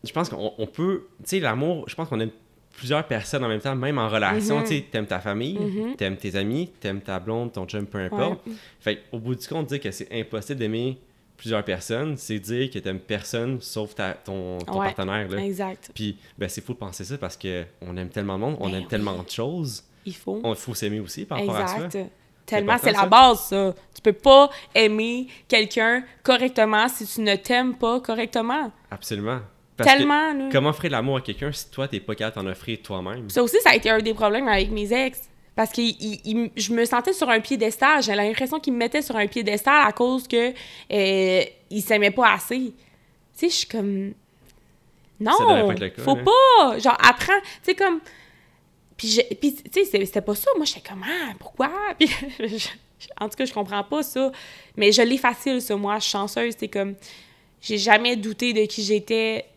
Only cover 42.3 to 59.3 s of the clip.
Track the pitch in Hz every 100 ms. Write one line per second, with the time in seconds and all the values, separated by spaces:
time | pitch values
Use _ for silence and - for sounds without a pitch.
42.3 | 190 - 247 254 - _ _ _ _ _
43.3 | - 339 - - 226 202 196 196 208 _
44.3 | _ _ _ _ _ _ _ _ _ 214
45.3 | 359 480 320 208 180 185 - - 269 -
46.3 | 480 523 480 285 226 233 240 - 254 -
47.3 | 392 392 - - 370 392 330 - - -
48.3 | _ _ _ _ _ _ - 220 220 -
49.3 | 220 285 277 - - 392 - 196 214 202
50.3 | 208 - 466 294 - - 196 202 349 285
51.3 | 190 - - 269 359 415 - 311 - 277
52.3 | - 220 214 - - _ _ - - 208
53.3 | - 262 214 196 202 202 294 294 262 262
54.3 | 262 - - - - 208 214 240 262 254
55.3 | 247 - 254 254 202 202 214 - 202 202
56.3 | 233 233 214 208 208 196 196 - - -
57.3 | _ _ _ - 214 196 214 240 240 208
58.3 | 208 247 220 214 208 202 214 208 226 220